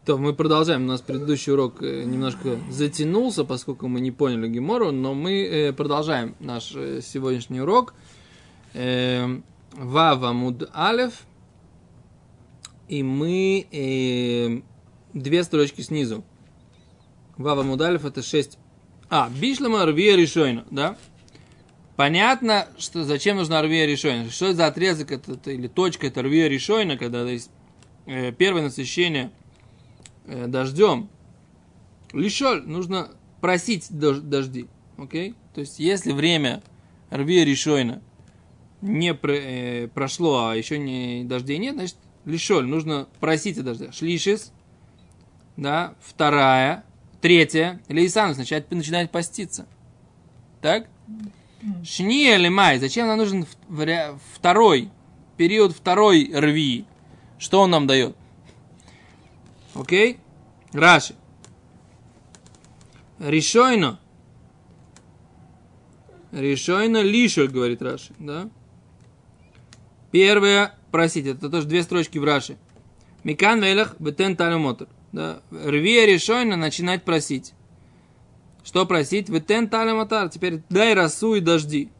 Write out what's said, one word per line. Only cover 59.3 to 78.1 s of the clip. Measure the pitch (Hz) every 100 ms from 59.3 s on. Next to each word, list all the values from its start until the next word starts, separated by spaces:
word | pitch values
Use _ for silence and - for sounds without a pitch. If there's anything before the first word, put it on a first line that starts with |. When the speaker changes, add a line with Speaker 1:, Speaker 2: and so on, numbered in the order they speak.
| - - - -
Speaker 1:
Окей? | 143 127 180 226 247 - - - _ _
Раши. | 143 165 165 - - - - - - _ - - _ - - _ - - - - - - - - _
Ришойно. | 151 156 151 226 254 233 147 110 _ - - - - _ _ - - - - _ _ _ - - _ _ _ _ - - -
Ришойно | - 135 135 - 185 220 226
лишо, | 196 220 240 170 139
говорит | 131 123 120
Раши, | 127 123 - -
да? | 147 147 208 - - - _ - - _ _ _ _ - - - - _ _
Первое, | 170 190 208 202 202 202 - _
просить, | 160 165 160 135
это | 131 143
тоже | 165 147
две | 170
строчки | 170 180 160 156
в |
Раши. | 143 143 - - _ - - _ - -
Микан | - 151 196 226
вейлах | 196 196 214 -
бетен | 151 143 190 175
талю | 170 165
мотор. | 147 117 - - -
Да? | - 160 160 _
Рви | 160 151 147 175 240 220
ришойно | 185 - 240 233 180
начинать | 156 - 175 185
просить. | 180 165 - 131 - _ _ - - _ _